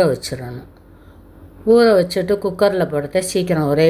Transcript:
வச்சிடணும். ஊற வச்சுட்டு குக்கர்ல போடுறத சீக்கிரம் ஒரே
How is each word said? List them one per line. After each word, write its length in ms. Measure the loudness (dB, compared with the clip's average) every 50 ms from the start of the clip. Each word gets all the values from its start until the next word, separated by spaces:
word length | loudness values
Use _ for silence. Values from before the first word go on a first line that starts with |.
| 2 2
வச்சிடணும். 580 | 0 -2 -6 -10 -10 -10 -10 -12 -14 -16 -16 -20 -20 -20 _ -20 -20 -20 -20 -20 -20 -20 -20 -20 -20 -20 -20 -20 -20 -8 0
ஊற 200 | 2 4 4 6 6 4
வச்சுட்டு 400 | 4 2 0 -2 -4 -2 -2 -2 -2
குக்கர்ல 480 | -2 -6 -2 0 0 0 2 0 -2
போடுறத 340 | -2 -2 -6 -6 -4 -4 -4
சீக்கிரம் 500 | -4 -2 -4 -4 -2 -2 -2 -2 0 0
ஒரே 140 | 0 2 2 2